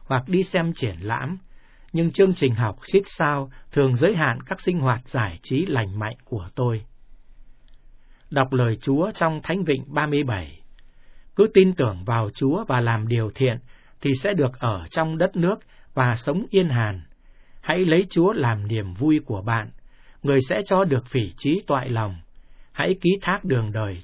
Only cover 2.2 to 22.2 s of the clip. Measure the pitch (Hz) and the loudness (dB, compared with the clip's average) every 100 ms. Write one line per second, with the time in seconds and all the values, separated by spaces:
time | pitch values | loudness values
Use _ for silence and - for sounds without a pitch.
2.2 | 190 180 139 113 117 - - 190 196 - | 4 4 2 2 -2 -4 0 2 2 -2
3.2 | 151 143 135 - - - 135 123 160 202 | 0 0 -4 -12 -6 2 2 4 2 2
4.2 | 147 117 - 185 - 180 131 120 - 135 | 0 -2 -6 -6 -2 0 0 0 -2 -4
5.2 | 107 87 - 131 190 139 104 101 107 120 | -4 -6 -4 -2 0 -2 -2 -4 -8 -8
6.2 | - 113 90 - 127 113 - - - - | -10 -8 -8 -4 -2 -2 -8 -20 -20 -20
7.2 | - - - - - - - - - - | -20 -20 -20 -20 -20 -20 -20 -20 -20 -20
8.2 | - 139 131 131 120 110 - 139 185 214 | -6 -2 0 2 2 0 0 0 0 0
9.2 | 165 156 - 180 165 135 131 147 151 147 | -2 -2 -4 -2 0 -2 -2 -4 0 0
10.2 | 147 101 78 - - - - - - - | 0 -4 -6 -14 -20 -20 -20 -20 -20 -20
11.2 | - - 220 214 185 185 127 90 95 117 | -6 2 4 6 6 4 0 0 -2 0
12.2 | 104 - 135 160 117 127 117 113 110 120 | 0 0 0 0 0 0 2 0 0 0
13.2 | 110 - 127 117 - - - - 143 135 | -2 0 -2 -2 -10 -20 -20 -6 -2 0
14.2 | 196 196 131 - 120 101 80 - 160 160 | 0 2 0 0 -2 -2 -4 -4 -2 0
15.2 | 151 175 170 214 - - - - 127 117 | -2 2 0 0 -6 -20 -10 0 0 0
16.2 | - 156 226 190 175 123 110 92 80 - | -2 -4 0 2 2 2 0 -4 -12 -20
17.2 | - - - - - 175 185 165 196 - | -20 -20 -20 -12 -2 0 4 4 2 2
18.2 | 175 226 127 107 104 110 95 90 147 151 | 2 2 0 0 -2 -4 -4 -2 2 2
19.2 | 147 104 101 117 110 - - - - - | 0 -6 -2 -4 -4 -12 -20 -20 -20 -8
20.2 | 139 139 131 202 196 185 190 131 - 131 | 0 2 2 -2 0 2 2 0 0 -2
21.2 | 98 - 139 175 - 139 123 113 107 87 | -4 -4 -2 -2 0 -2 0 -2 -4 -6